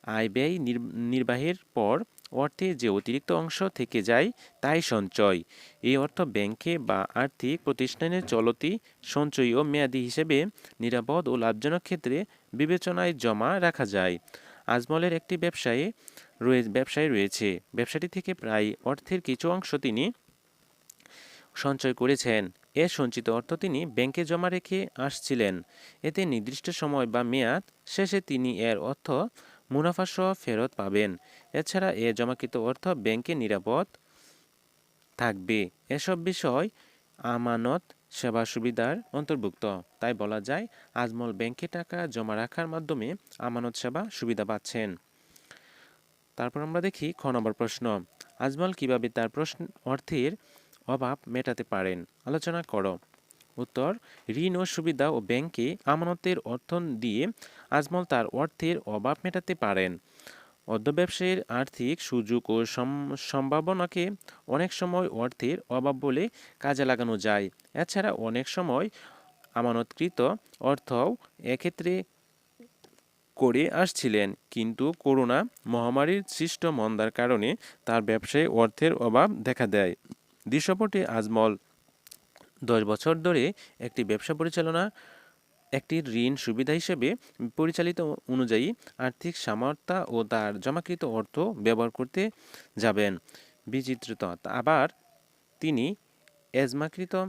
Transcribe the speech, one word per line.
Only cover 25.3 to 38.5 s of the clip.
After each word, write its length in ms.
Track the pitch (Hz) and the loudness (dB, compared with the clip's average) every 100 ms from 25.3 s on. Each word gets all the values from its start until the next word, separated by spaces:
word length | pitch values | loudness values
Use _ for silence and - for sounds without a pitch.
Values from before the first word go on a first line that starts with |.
| 127 101 92 87 - - - | 2 2 0 -8 -20 -20 -6
এতে 220 | 151 160 185 | -4 -2 0
নির্দিষ্ট 440 | 120 107 127 - | 0 -2 -6 -6
সময় 360 | 175 151 143 123 | -4 -2 0 0
বা 180 | 120 | 0
মেয়াদ 400 | 120 131 117 156 - _ - | 0 2 2 0 -4 _ -8
শেষে 360 | - 196 196 | -2 0 0
তিনি 380 | - 135 127 101 | 0 -2 0 0
এর 180 | 113 107 | 0 0
অর্থ 340 | 101 143 - 135 220 - - - _ | -2 -6 -2 -2 -2 -8 -20 -20 _
মুনাফাসহ 640 | 135 160 175 185 - 185 | 2 2 0 -2 0 0
ফেরত 380 | 190 - 110 127 - | 0 -2 0 -2 -2
পাবেন। 420 | 98 101 104 87 - - _ | 0 2 2 -2 -12 -20 _
এছাড়া 400 | - 156 190 190 | -4 -2 0 0
এ 200 | 101 117 | 0 0
জমাকৃত 440 | 110 120 127 120 127 | 0 -2 -2 -4 -2
অর্থ 300 | 113 131 185 | -2 -2 -2
ব্যাংকে 480 | 160 107 110 123 160 | 0 0 0 -2 -2
নিরাপদ 520 | 110 101 92 131 175 - _ _ - _ _ _ _ _ _ _ _ - | 0 0 0 0 -2 -8 _ _ -20 _ _ _ _ _ _ _ _ -2
থাকবে। 520 | 120 95 90 107 92 _ _ | -2 -2 0 0 0 _ _
এসব 280 | 143 - 180 | -4 -2 -2
বিষয় 500 | 170 180 147 123 202 _ - _ _ _ | -2 -2 0 0 -2 _ -20 _ _ _
আমানত 680 | 120 120 120 117 120 165 _ - _ | -4 -2 0 0 0 -2 _ -20 _
সেবা 340 | - 127 113 | -6 -2 0
সুবিধার 500 | 113 | -2